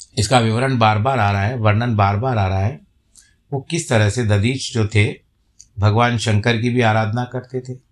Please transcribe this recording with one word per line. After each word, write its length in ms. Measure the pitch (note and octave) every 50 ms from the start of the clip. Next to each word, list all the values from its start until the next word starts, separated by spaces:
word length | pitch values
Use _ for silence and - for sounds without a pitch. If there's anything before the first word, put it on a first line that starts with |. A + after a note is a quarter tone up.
| - _ - -
इसका 200 | - - C3 B2
विवरण 400 | A#2 A2+ A2 A#2 B2+ C3+ C3 A#2
बार-बार 400 | A2+ A2 G#2+ G#2 G#2 C3+ C3+ B2
आ 140 | G#2 G2+ G2+
रहा 100 | G2+ G2
है, 140 | G#2+ C3
वर्णन 400 | B2 G#2+ G#2+ G#2 G#2+ A#2+ B2 A2+
बार-बार 420 | G#2 G2+ G2 G2+ G2+ B2 C3+ B2 A2
आ 80 | G2
रहा 140 | F#2+ F#2+ F#2+
है। 200 | G2 A2+ D3+ D3+ - _ _ _ _ _ _ - _ _ _ _ _ - C#3+
वो 80 | C3+
किस 280 | C#3 - E3 E3+ E3 -
तरह 220 | B2+ A2 G#2+ G#2
से 160 | G2+ B2+ A#2+
दधीच 480 | G#2 G#2 G2+ G2 A#2+ C3+ C3+ - - -
जो 140 | A#2 G#2+ G#2
थे, 280 | - G#2+ G#2 - - - _ _ _ _ _ _ _ _ - _ - -
भगवान 400 | G2+ G#2+ G2+ A2+ A#2+ A#2+ A#2+ A2
शंकर 420 | - A#2 G#2+ G#2 G2+ B2 A#2 A2
की 100 | A#2+ B2
भी 100 | A#2+ B2
आराधना 440 | A#2 A2 G#2+ A2 A2 G#2 G#2+ B2 B2
करते 360 | B2 - B2+ A2+ - - B2+
थे, 260 | B2+ B2+ B2+ - _ _